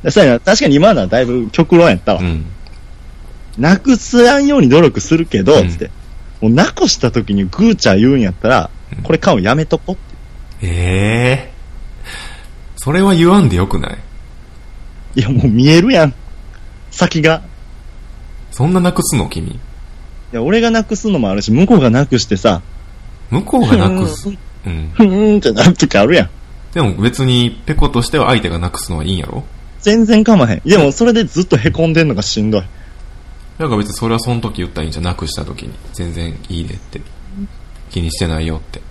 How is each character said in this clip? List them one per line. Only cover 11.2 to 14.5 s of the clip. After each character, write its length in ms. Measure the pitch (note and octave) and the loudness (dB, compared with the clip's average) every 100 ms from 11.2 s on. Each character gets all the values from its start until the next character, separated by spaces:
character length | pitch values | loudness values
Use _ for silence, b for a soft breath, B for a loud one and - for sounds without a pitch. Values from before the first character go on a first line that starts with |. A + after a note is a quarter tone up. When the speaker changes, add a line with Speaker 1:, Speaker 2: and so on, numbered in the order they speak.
| B2 C3 - | 0 0 -6
Speaker 2:
え。 40 | - - - - - B B B B B - - - | -18 -18 -16 -16 -16 B B B B B -20 -18 -8
そ 160 | - | -2
れ 100 | F3 | 2
は 100 | G3 | 4
言 140 | F3 E3+ | 4 6
わ 100 | G3+ | 6
ん 80 | D3+ | 4
で 80 | F2 | 2
よ 100 | F#2+ | 0
く 140 | - | -2
な 120 | C#2 | -4
い？ 60 | - - - - - - | -10 -14 -16 -18 -18 -20